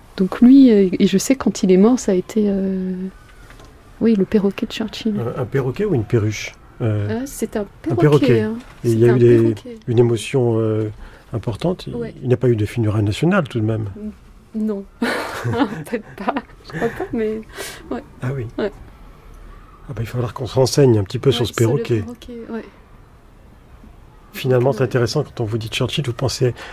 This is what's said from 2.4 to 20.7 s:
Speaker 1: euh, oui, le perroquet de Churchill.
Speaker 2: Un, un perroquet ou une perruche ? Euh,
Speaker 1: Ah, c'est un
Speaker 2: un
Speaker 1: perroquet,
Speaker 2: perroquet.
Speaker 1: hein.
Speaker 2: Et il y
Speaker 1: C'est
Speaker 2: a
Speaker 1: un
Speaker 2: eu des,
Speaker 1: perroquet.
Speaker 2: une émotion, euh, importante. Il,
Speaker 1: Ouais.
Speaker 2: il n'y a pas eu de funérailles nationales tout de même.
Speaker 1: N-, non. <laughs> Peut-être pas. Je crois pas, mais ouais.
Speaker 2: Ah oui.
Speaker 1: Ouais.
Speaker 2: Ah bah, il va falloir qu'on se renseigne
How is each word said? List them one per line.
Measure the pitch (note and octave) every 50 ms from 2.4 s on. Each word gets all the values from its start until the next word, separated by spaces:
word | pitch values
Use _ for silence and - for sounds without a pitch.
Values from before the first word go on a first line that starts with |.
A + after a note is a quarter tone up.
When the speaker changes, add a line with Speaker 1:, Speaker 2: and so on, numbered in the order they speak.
| G#3 G3+
Speaker 1:
euh, | G3 G3 F#3+ F#3+ F#3+ F#3+ F#3 F#3 F#3 F#3 F#3 F#3+ - - - - - - - - - - - - - - - - - -
oui, | G3+ A#3 A3+
le | G3 F#3
perroquet | - - G#3+ F#3 G3+ F#3+ - A3
de | G#3+
Churchill. | - - A3 G#3 - - - A3 G#3 G#3 A#2 A#2 - D3+
Speaker 2:
Un, |
un | B2+
perroquet | G2 - C3+ B2 C3 A#2 - G#3
ou | G#3+ E3+
une | A#2+ G#2
perruche ? | - A#2+ A2+ G2+ G#2+ G#2 - - - - - - - - -
Euh, | B2 A2 G#2 G#2 G2+ G#2 A3 A#3
Speaker 1:
Ah, | C4+
c'est | C#4+ - - A#3+ G#3 - A3
un |
Speaker 2:
un | G3+ - - - - D#4+ -
Speaker 1:
perroquet, | F4+ D#4+ D3 D3 D3 C#4+ B3
Speaker 2:
perroquet. | A#2+ A2
Speaker 1:
hein. | G#3+ G#3+ A3+ A#3+ - - - - -
Speaker 2:
Et | A#2+
il | A2+ A2+
y |
Speaker 1:
C'est | A#2+ A#2+
Speaker 2:
a | A#2+
Speaker 1:
un |
Speaker 2:
eu | B2+
des, | A#2+ A#2+ A#2+ A2+
Speaker 1:
perroquet. | A2+ A2+ A2 G#2+ - B3 A#3 A3+ - B2+
Speaker 2:
une | A2+ A#2
émotion, | A#2+ A#2 A#2 G#2+ - - - C3+ A#2+ A#2 A2+ A2
euh, | A2+ A2 G#2+ A2 A2 G#2+ G#2 - - - - - - - -
importante. | G#2+ - - G2+ - - E3+ F#3 - - C3
Il, | B2+
Speaker 1:
Ouais. | A#2+ A#2 - - -
Speaker 2:
il | - B2
n'y | B2
a | B2
pas | C3+ B2+
eu | A#2+
de | G#2+ G#2 -
funérailles | - A#2+ A2 G#2+ G2+ A2
nationales | G2+ G#2 G#2 - D3 E3+ G3+ G3+ D3+ -
tout | - A#2
de | G#2+
même. | A2 A2+ A2 G#2+ G2 - G#3
Speaker 1:
N-, | G#3+ G#3+ G#3 - - - - - - _ - A3 G#3+
non. | G#3+ G#3 G3 G3 - -
<laughs> | -
Peut-être | A#3 - - - - - - - - A#2+ - A#3 C4 G3 - D#3+ D3 - A#3+ A3 - - -
pas. | - F#3+ B3+ C#4 B3+ - - - - - -
Je | - D#3+
crois | A3 A#3
pas, | - - F4+ G4 D4+
mais | A#3 A3 G#3+ A3 A3 A3 - - - - - - - - -
ouais. | B3 A#3 - - - -
Speaker 2:
Ah | B2 B2+ C#3
oui. | C3+ A2+ - - -
Speaker 1:
Ouais. | A3+ G3 - - - - - - - - - - - - - - - - - - - - - - - -
Speaker 2:
Ah | B2+
bah, | A2
il | A2
va | -
falloir | - B2 A#2+ B2 -
qu'on | - C3
se | G2+ -
renseigne | B2+ C3 A#2